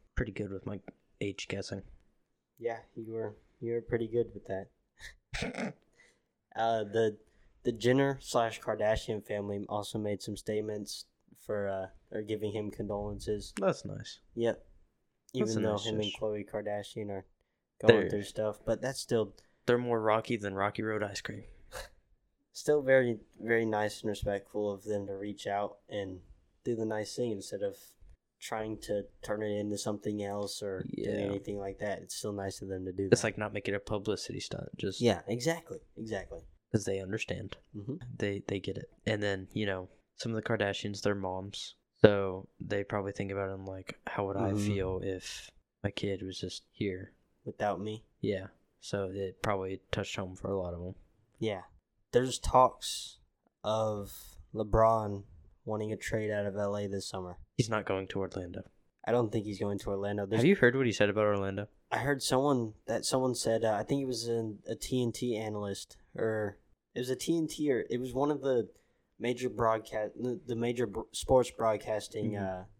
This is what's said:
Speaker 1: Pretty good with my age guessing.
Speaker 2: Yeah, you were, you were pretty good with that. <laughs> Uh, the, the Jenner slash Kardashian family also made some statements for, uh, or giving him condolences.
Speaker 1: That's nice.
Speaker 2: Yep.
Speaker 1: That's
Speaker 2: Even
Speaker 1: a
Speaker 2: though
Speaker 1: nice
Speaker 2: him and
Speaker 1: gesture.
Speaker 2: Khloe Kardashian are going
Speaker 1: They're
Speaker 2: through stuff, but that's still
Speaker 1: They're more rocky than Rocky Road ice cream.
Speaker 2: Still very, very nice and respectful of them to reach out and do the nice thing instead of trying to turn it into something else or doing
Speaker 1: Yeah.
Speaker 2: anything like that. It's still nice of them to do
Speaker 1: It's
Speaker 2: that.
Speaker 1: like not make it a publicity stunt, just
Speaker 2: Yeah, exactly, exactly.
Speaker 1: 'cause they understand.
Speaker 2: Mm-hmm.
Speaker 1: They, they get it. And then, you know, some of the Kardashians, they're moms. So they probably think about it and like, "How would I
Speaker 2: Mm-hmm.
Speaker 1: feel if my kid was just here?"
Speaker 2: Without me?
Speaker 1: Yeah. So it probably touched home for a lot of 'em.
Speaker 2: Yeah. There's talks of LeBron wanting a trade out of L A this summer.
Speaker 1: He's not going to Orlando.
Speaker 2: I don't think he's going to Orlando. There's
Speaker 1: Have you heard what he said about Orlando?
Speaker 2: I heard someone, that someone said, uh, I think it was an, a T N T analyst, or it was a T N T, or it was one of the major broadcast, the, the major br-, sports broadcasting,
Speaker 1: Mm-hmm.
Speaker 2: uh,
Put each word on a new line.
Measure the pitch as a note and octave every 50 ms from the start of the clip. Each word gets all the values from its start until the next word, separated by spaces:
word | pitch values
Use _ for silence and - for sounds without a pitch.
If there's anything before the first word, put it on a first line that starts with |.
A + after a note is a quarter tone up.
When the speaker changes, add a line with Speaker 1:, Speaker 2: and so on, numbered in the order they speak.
| _ _ _
Speaker 1:
Pretty | - A#2+ G#2 G2
good | - G#2 F#2+
with | G2 F#2+ -
my | - G2+ G2 - - - _ _ _ _ -
age | G#2 G2+ G2 - - -
guessing. | - G2 F#2+ - G2+ G2 - - - - - _ _ _ _ _ _ _ _ _ _ -
Speaker 2:
Yeah, | A2+ A#2 A2+ A2+ - - _
you | A#2 A2 A2 A2+
were, | A2+ A2 G#2+ G#2+ - - _ _ _
you | B2 A#2 A#2
were | A#2 A2+
pretty | - B2 A#2 A#2 A2
good | A2 A#2+ A#2 - G#2+
with | G2+ -
that. | - G2 F#2+ G2 - _ _ _ _ _ - - - - - _ _ - - - - - - - G3+ - -
<laughs> | _ _ _ _ - _ _ _ _ _ _ _ _ _ -
Uh, | - A2+ A2+ A#2 A2+ G#2+
the, | G2+ G2+ A2+ A2+ G#2+ G#2 - - _ _ _ - - _ _ -
the | B2+
Jenner | A#2 A2 G#2 A#2+ B2+ C3+ C#3 C#3 C#3 C3+
slash | - - - B2 A#2 A2+ G#2+ -
Kardashian | - - A2 G#2 G#2 G#2+ A2 A2 - - A2+ G#2 -
family | - G#2 G#2 G2+ G2+ G2+ G2+ G2+ -
also | G#2 G#2 G2+ - -
made | A2+ G#2+ G#2 G#2 G2
some | - - G#2
statements | - - - G#2+ G#2+ G#2+ G#2+ G#2+ G#2 G#2 G2 - - - _ _ _ _ _ - - -
for, | - A#2 G#2 G2+ G2
uh, | G2 F#2+ F#2+ F#2+ - - _ _ -
or | A2 G#2+
giving | G#2+ A2 G#2 G#2+ G#2+ G2+
him | A2 G#2 G#2
condolences. | G2+ - G#2+ G2+ G#2 G2+ G#2 G#2 G#2 G2+ - - G#2+ G#2 G2+ - - -
Speaker 1:
That's | F#3+ F#3+ D#3+ - -
nice. | G2+ G2+ G#2 G#2+ - - - _ _ -
Speaker 2:
Yep. | - A#2 A#2 - - - - - - - _ _ _ _ _ _ _ _ - -
Speaker 1:
That's | B2+ A2+ A2 A2
Speaker 2:
Even | A2 G#2
Speaker 1:
a | A2
Speaker 2:
though | G#2
Speaker 1:
nice | G2+ G2+
Speaker 2:
him | A2+ G#2+
and | G#2+ G#2+
Speaker 1:
gesture. | G2+ - -
Speaker 2:
Khloe | G#2+ G#2+ G#2+ G#2+ G2+ -
Kardashian | - G#2+ G2+ G#2+ G#2 G#2 G2+ - - A2+ G#2+ G#2
are | G2 F#2+ F#2 - _ _ _ _ _ _ _ _ _ -
going | - A2+ A#2 A2
Speaker 1:
They're | F#2 F#2
Speaker 2:
through | - G#2 G2+
stuff, | - - - G#2+ G#2+ G#2 - -
but | - A2+ G#2 -
that's | C3 C3+ -
still | - - C3 A2+ G#2+ G#2 - - - _ _ _ _
Speaker 1:
They're | - A#2+ A#2+
more | B2 A#2+ A#2+ A2+
rocky | G#2+ A2 G#2+ A2+ A2+ - B2
than | G#2+ G2+ G2+ F#2+
Rocky | G2 G2 G#2 G#2 - G#2+
Road | A2 A2 G#2+ G#2
ice | G2+ G2 -
cream. | - - G#2+ G#2 - - - - - - - - - - - _ _ _ _ _ _ _ _ _ _ _ - -
Speaker 2:
Still | - - D3+ D3+ C3+
very, | C3 C3+ C3+ B2+ A#2+ A#2 G#2+ - - _ -
very | G#2 A2 A#2 A2+ A2+
nice | A2 G#2+ G#2 G#2+ G#2 - -
and | - A2
respectful | G2+ - - G2+ G2+ G2 - - - G#2 G#2 G#2 G2+
of | G2 -
them | G#2+ G#2 G2+ G2+
to | G#2 G2
reach | G2 G2+ G#2 G2+ - -
out | G2+ G2+ G2+ G#2 G2 - - _ -
and | - G#2 G2 F#2+ F#2 F2+ - - - - _ _ _ _ -
do | B2+ A#2+
the | A2 A2
nice | A2 A2 G#2+ G#2+ - -
thing | - B2 A#2+ A2
instead | G2+ G2+ - - G2+ -
of | - - - - - - _ - - - - _ _ _ _
trying | - - A#2 A2 A2 A2 A2 G#2
to | - - G#2 G#2 G2 - - - -
turn | - G#2+ G#2+ G#2+
it | G#2 G#2 G#2
into | G#2 G#2 G#2
something | G2+ - A2+ G#2+ G#2 - A2 G#2 G#2 G2+
else | G2 G2+ G#2 G2+ G2 - - G#2
or | G2+ F#2+ F#2 -
doing | - - - - - G#2 G#2
Speaker 1:
Yeah. | G2+
Speaker 2:
anything | G2+ G2+ G2+ - - G2+ G2+
like | G2 G2 G2 -
that. | G#2+ G#2 F#2+ E2+ E2+
It's | F2+ -
still | - - A2 G#2
nice | G2 G2 G2 F#2 - G#2+
of | F#2+
them | F#2+ F#2 F#2
to | F#2 F2+
do | F#2 G2 F#2+
Speaker 1:
It's | F#2 - -
Speaker 2:
that. | A2+
Speaker 1:
like | G2 -
not | G#2+ G#2 G#2+
make | G#2 - -
it | G2
a | G2+
publicity | - - A2 G#2 F#2+ A2 G2+ - - - - G2+
stunt, | - - - - - - -
just | - - G2 F#2+ -
Speaker 2:
Yeah, | A#2+ A#2 G2 E2+ -
exactly, | - A2 B2 B2 D#3+ E3 E3+ - - - - - - _
exactly. | - A2+ A2 G#2+ G2 F#2 - G2+ - - - - _ _ _
Speaker 1:
'cause | - A2 G#2
they | - G2 F#2+
understand. | F#2+ F#2 G2+ A2 - - F#2+ F#2 G2 F#2+ - - _ _ -
Speaker 2:
Mm-hmm. | G#2 G2+ A#2+ C3+ - - - -
Speaker 1:
They, | - - G2+ G2 G2+ -
they | - - G2
get | F2+ - F#2+
it. | - - - _ _ _
And | - A2 G#2 G#2
then, | G#2 G2 F#2+ F#2+ G2 -
you | A2 G#2+
know, | G2+ F#2+ F#2 F#2 F#2 - _ _ _ _
some | - - A#2 A2+
of |
the | A2 G#2+ -
Kardashians, | A#2 G#2 G#2 G2+ G2 - - G#2 G2+ G2+ -
they're | G#2+ G#2
moms. | G2+ F#2+ F#2 F#2 F#2 F#2+ G2+ G#2 - - - - _ _ _ _ _
So | - G#2+ G2+ G2+ G2 F#2+ F#2 F#2+ G2 - _ -
they | - - G#2 G2+ G2
probably | - - G#2 G2 G2+ G2
think | - G2+ G2 G2
about | G2 G2 F#2+
it | G2
and | F#2+ F#2+
like, | F#2+ F#2+ F#2+ F#2 - - - _
"How | - - - G#2
would | F#2+ G2
I | G2 G2 G2 G2
Speaker 2:
Mm-hmm. | G#2 G2+
Speaker 1:
feel | G#2 G#2 G2 F#2+ F#2 F#2 F#2 F2
if | F#2+ F#2+ F#2 - - - - - - - _ _ _ _ _ -
my | G2+
kid | - - - G2+ G2 F#2+ G2
was | F#2 F#2 -
just | - F#2 - - - _
here?" | _ - G#2+ G2+ F#2 F#2 F#2+ - - _ _ _ _ _ -
Speaker 2:
Without | - G#2 - A2 G#2 G2 F2
me? | G2+ G#2+ G#2+ A2 - _ _ _
Speaker 1:
Yeah. | - G2+ G2+ F#2 F#2+ F#2+ - _ _ _ _ _
So | - - - G2+ G2 F#2+ F#2+
it | G2 G2 F#2+ F#2 - -
probably | A2+ G#2 F#2+ F#2+ F#2+ F#2+ G2 - _
touched | - - G2 - -
home | - G2 F#2 F#2
for | F2+ - F#2+ G2
a | G2
lot | F2+ F2 E2+
of | E2+ F2
'em. | F#2 F#2+ - - _ _ _ _ _ _ -
Speaker 2:
Yeah. | A2+ A2 G2+ F#2 F2 - - - _ _ _ _ _ _ -
There's | B2 B2+ C3 A#2+ -
talks | - - - C3 B2+ B2+ - - - - - - - - - - _ _ _ _ _ _ _ _ -
of | G#2 A2 A2 A2 A2 G#2+ G#2 G2+ G2 - - - - - - - - -
LeBron | G#2+ G#2+ G#2 G2+ A2 A2 A2+ A2+ A2 G#2+ G#2 G2+ G2 G2 - - - - - - _ _
wanting | A2+ G#2+ G#2+ G#2+ G#2+ A2
a |
trade | A2 - - - A2+ G#2+ G#2
out | G#2+ G#2 G2+
of | G2+ F#2+
L | G#2 G#2 G2+ G2+
A | G#2 G#2
this | G2 G2 G2 - -
summer. | - G2 F#2 F2+ F2 - - - _
Speaker 1:
He's | - A#2 G#2+
not | A2 G#2+ G2+
going | - G2 F#2+ F#2+ F#2+
to | - G2
Orlando. | F#2+ F#2 - G2+ F2+ F2 F#2 F#2+ F#2 - _ _ _ _ _ _ -
Speaker 2:
I | - A2+
don't | B2 A#2+ G#2+ G#2
think | A#2+ G2+
he's | G#2+ G#2 F#2+
going | A#2 G2+ G2+ G2
to | - A2
Orlando. | G2+ G2 G2 G2+ G#2 G#2 G2+
There's | G2 A2 A2
Speaker 1:
Have | A#2
you | E3+ G3
heard | - - A#2+ B2
what | C3+ C3+
he | A#2+ G2+
said | - G#2 G2+
about | G2 G#2+ G#2+
Orlando? | G#2 G#2 G2+ G2 G2 G2 G2 G#2 - _ _ _ _
Speaker 2:
I | - A2+
heard | A2+ C#3 C#3+ C3+ -
someone, | - C3+ B2+ C3+ D3 C#3+ B2+ A#2 A2 G#2+ - _
that | - A#2 A2+ -
someone | - - C3 C3 B2+ A#2+
said, | A2 - - A2+ A2 A2+
uh, | A2+ G#2+
I | G2+ G#2+
think | - C#3 C#3 C#3
it |
was | C3 B2+ A2 A2+ A#2
an, | A#2 A#2 A2+ A2 G#2 G2+ -
a | - A#2
T | A2 - - C3 B2+ B2
N | A#2 A2
T | - B2+ B2 A#2
analyst, | G#2+ A2 G#2+ G#2+ G#2 G#2 G2+ G2 - - - - - - _ -
or | - A2+ A2 A2 G#2+ G#2+ G2+ G2 - _ _ _ _ _ _ -
it | D#3+
was | C3 B2
a | C3
T | - - - E3
N | E3+ D#3+ D3+
T, | - - D3+ D3 C3
or | A2+ - -
it | - B2
was | B2+ C3 A#2+
one | C3 C#3 D3
of | D3+ C#3 C3
the | C#3 C3 A#2+ G#2+ - - _ _ _ _ _ _ _ _ -
major | G#2+ A#2+ B2 B2 B2+ B2
broadcast, | G#2 G#2+ A#2+ A2 A2+ A2 G#2+ - - A2 G#2+ G2+ - -
the, | A2+ B2+ A#2+ G#2 -
the | A#2+ A#2+
major | A#2 A#2 A#2+ B2 A#2 B2
br-, | G#2+ F#2+ A2 A2 - -
sports | - - - C3 B2+ B2 -
broadcasting, | - - A2+ A2+ A2 G#2 - - A2 G#2 - - - A2 G#2 G#2+ G#2
Speaker 1:
Mm-hmm. | G2+ G2 F#2+ F#2 F#2
Speaker 2:
uh, | F#2+ - - -